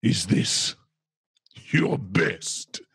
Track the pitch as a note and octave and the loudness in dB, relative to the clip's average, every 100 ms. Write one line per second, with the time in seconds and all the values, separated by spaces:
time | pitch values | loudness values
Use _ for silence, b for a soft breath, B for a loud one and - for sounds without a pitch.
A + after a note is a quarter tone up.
0 | A2 - - - A#2 - - - _ _ | 2 0 2 2 2 0 -2 -6 _ _
1 | _ _ _ _ _ - - D3+ E3 C#3+ | _ _ _ _ _ -20 -2 0 2 0
2 | G2 F#2 D#2 - - - - - - | -2 0 0 -2 -8 -10 -10 -14 -16